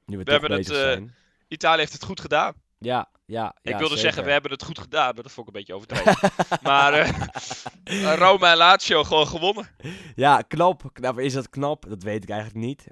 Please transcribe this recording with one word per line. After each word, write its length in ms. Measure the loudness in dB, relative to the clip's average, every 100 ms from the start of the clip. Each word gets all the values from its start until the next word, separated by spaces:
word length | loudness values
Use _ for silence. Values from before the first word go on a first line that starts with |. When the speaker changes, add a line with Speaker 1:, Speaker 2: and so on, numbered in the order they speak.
| -14
Speaker 1:
we 100 | -8
Speaker 2:
we 80 |
Speaker 1:
toch 80 | 0 0
Speaker 2:
hebben 100 | 2
het, 180 | -4 -4
Speaker 1:
bezig 80 | -2
Speaker 2:
eh, 60 | 0
Speaker 1:
zijn. 220 | -2 -8 _ _ _ -18
Speaker 2:
Italië 300 | -2 2 2
heeft 140 | 0
het 120 | -6
goed 160 | -12 -12
gedaan. 340 | -2 -2 -2 -6 _ _
Speaker 1:
Ja, 300 | -4 -4 -4 _
ja, 240 | -12 -8 -8 -10
Speaker 2:
Ik 80 | -6
Speaker 1:
ja, 60 | -4
Speaker 2:
wilde 60 | -2
Speaker 1:
zeker. 40 | -2
Speaker 2:
zeggen, 260 | -2 -2
we 60 | -2
hebben 200 | -2 -2
het 140 | -10
goed 140 | -12 -14
gedaan, 360 | -6 -2 -2
maar 80 | -2
dat 100 | -14
vond 160 | -18 -16
ik 60 |
een 60 | -14
beetje 140 | -12
overdreven. 560 | -14 -8 0 2 4 0 -2 -4
Speaker 1:
<laughs> 160 | -2
Speaker 2:
Maar, 300 | 2 4 6
eh, 1200 | 4 2 -2 -8 -12 -14 -14 -14 _ -10 -4 0 4
Roma 340 | 6 6 6
en 60 | 6
Lazio 480 | 8 6 4 0
gewoon 220 | 2 0 0
gewonnen. 420 | -2 -4 -4 -8 _ -16 -16 -12
Speaker 1:
Ja, 280 | 0 4 4
knap. 480 | 2 0 0 0 -10
Knap. 260 | -6 -6 -4
Is 140 | -4
dat 180 | -4 -8
knap? 340 | -6 -6 -6 -10
Dat 140 | -10
weet 200 | -6 -6
ik 60 | -6
eigenlijk 360 | -8 -8 -8 -8
niet. 200 | -10 -16